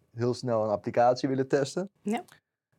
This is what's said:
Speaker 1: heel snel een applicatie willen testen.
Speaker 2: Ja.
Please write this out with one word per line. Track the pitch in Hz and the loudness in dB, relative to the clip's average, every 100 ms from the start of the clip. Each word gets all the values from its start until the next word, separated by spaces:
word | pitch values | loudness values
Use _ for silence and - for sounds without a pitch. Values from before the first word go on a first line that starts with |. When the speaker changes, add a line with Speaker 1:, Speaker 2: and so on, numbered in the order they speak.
| _ | _
Speaker 1:
heel | 117 120 | -4 -2
snel | 120 127 113 | -2 -2 0
een | 107 | 0
applicatie | 101 - - 120 131 139 | -2 0 4 4 4 0
willen | 135 135 | -2 0
testen. | 143 135 - 190 _ | 0 0 -4 -8 _
Speaker 2:
Ja. | 208 240 - - _ _ _ | -6 -6 -6 -20 _ _ _